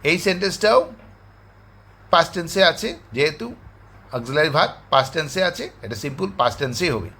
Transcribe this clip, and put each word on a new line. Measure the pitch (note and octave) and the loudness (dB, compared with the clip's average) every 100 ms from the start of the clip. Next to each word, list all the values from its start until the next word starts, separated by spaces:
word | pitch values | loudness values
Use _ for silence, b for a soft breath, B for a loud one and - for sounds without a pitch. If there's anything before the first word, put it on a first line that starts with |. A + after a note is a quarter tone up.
এই | D3 F3+ | 0 0
সেন্টেন্সটাও | G3+ F3+ G3 - G#3+ B3 B3+ - - - - - - - - - - - - | 0 0 -2 2 4 4 4 -10 -20 -20 -20 -20 -20 -20 -20 -20 -20 -20 0
পাস্ট | E3+ E3 | 2 2
টেন্সে | F#3 E3 G3 | -2 -4 2
আছে, | F#3 D#3+ A3+ E4+ - | 4 2 -6 -8 -10
যেহেতু | A2+ D3 D3 A#3 A#3+ - - - - - | -2 -2 -2 -12 -12 -20 -20 -20 -20 -10
অক্সিলারি | B2+ A#2 C#3+ D#3 | -8 -2 0 2
ভার্ব | C#3+ F#3 - - | 2 0 -2 2
পাস্ট | C3+ C3 | 2 2
টেন্সে | E3 D3+ F#3 | -2 -4 -2
আছে, | F#3 F3 C4+ - | -2 -2 -12 -10
এটা | A2 | -12
সিম্পল | F#2+ C#3+ C#3 F#2+ F#2+ | -8 -8 -6 -8 0
পাস্ট | B2 - | 0 0
টেন্সেই | C#3 A#2 F3 | -4 -2 -2
হবে। | A2+ E2+ | -2 -6